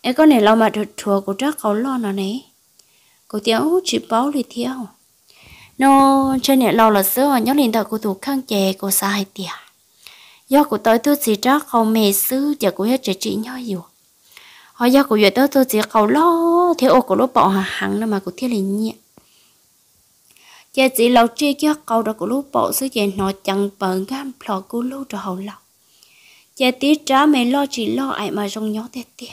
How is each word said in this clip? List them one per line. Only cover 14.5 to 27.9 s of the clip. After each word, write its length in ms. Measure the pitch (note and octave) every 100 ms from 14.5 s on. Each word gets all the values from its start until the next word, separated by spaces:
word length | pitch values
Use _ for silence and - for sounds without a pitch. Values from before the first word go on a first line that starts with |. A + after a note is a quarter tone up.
| - -
Họ 140 | _ A#3+
do 160 | C4+
cổ 140 | C#4 G#3
về 140 | G3+
tới 180 | G3 C#4
tôi 160 | C#4
chỉ 160 | C4 G#3+ G#3+
câu 160 | A3+ G#3
lo, 680 | C4+ E4 E4+ E4 E4+ F4+ E4+
thế 80 | B3+
ô, 140 | B3+
cổ 140 | A#3+
lúc 200 | G3 B3+
bỏ 140 | A#3+ F#3+
hà 120 | G3
hẳn 400 | F#3+ - G3 G3+
nữa 60 | A3
mà 140 | G3+
cổ 80 | G3 -
thiết 120 | B3+
lì 100 | A3
nhẹ. 340 | F#3+ G3+ A3 A3 _ _ _ _ _ _ _ _ _ _ _ _ _ _ _ - _
Chả 140 | - C4
chỉ 200 | C4 A#3
lâu 180 | B3 A#3
chi 260 | A#3 D4
kia 200 | C#4+ D4+ D4+ -
câu 160 | A3+
đó 100 | A3
của 140 | A3 F#3
lúc 220 | C4 C#4
bộ 200 | - G2
xứ 160 | - C4+
chè 180 | A#3 G3+
nó 260 | G3 F#3+ G3
chẳng 260 | - G3 G3+ _
bận 260 | F#3+ F#3 G3
gam 240 | C4 C#4 B3+
plọ 160 | - G3 F#3+
của 140 | A#3
lúc 240 | B3 C4+ C4+
cho 100 | G3+
hậu 180 | G3 F3+
lâu. 200 | G3 - _ _ _ _ _ _ _ _ _ -
Chả 140 | B3+ B3+
tí 140 | C#4 D4+ -
trá 200 | C4+ D4+
mẹ 180 | C#4+
lo 220 | A#3+ C#4 C#4
chỉ 160 | B3
lo 220 | G#3+